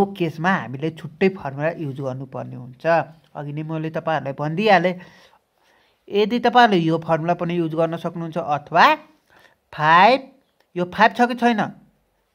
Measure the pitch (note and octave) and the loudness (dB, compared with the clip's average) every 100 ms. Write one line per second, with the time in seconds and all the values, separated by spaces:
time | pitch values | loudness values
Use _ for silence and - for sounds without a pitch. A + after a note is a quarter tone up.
0 | G3 G3 E3+ D3+ F3 F3 A#2 C3+ D#3+ D#3+ | 4 0 -4 -2 -2 -2 -4 -6 -8 -8
1 | D3+ - F#3+ F#3+ C#3 C3+ D#3 F3 C#3+ C3 | -14 -2 0 0 -8 -4 -4 -4 -8 -6
2 | C3+ C3 C3+ B2+ B2 B2+ B2 B2+ D#3+ E3 | -8 -8 -10 -12 -12 -14 -18 -6 0 0
3 | D3+ - _ D3+ D3 D3 D#3 D#3+ D#3+ D#3+ | 0 -10 _ -14 -10 -10 -8 -8 -6 -6
4 | D#3+ D3+ C3+ C3+ D3 D#3+ G#3+ F3+ F3+ F3+ | -4 -4 -4 -6 -6 0 4 4 4 -4
5 | - - _ _ _ _ _ _ _ _ | -12 -20 _ _ _ _ _ _ _ _
6 | _ G3+ G#3 A#3+ A#3+ B3 A#3 F#3 D#3+ D#3+ | _ -2 0 0 2 6 6 4 2 -2
7 | E3 D#3+ E3 E3+ E3+ F3 D#3+ D#3+ E3 E3 | 0 -2 0 -2 -2 -2 -2 -2 -2 -2
8 | E3+ E3+ E3 E3 C3+ C#3+ D3 D#3+ B3+ D4+ | -8 -8 -8 -6 -4 -4 0 4 4 4
9 | - _ _ _ _ _ _ - D3+ E3+ | -4 _ _ _ _ _ _ -2 4 6
10 | G#3 C4+ - _ _ _ _ F3 F3+ F3+ | 6 4 -2 _ _ _ _ -6 -6 2
11 | A3+ - A#3+ A#3+ A#3+ G#3+ C#3+ - _ _ | 2 4 0 2 0 0 -2 -8 _ _
12 | _ _ _ | _ _ _